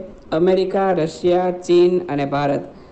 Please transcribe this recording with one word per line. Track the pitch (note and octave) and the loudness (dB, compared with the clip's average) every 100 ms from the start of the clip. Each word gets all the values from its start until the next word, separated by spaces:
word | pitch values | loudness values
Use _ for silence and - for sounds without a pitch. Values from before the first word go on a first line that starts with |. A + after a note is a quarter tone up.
| - - - | -6 -18 -6
અમેરિકા, | D#3+ F3+ F#3 F#3 G3 G3 | 0 2 2 0 0 0
રશિયા, | F3 D#3 - F3+ F3+ F#3 | 0 -2 -2 0 2 0
ચીન | F3 - F3 F3 F3+ - | -2 2 4 4 2 -2
અને | C#3+ C#3 | -4 -2
ભારત. | C#3+ C#3+ C#3+ - - - | -2 -2 -2 -6 -18 -20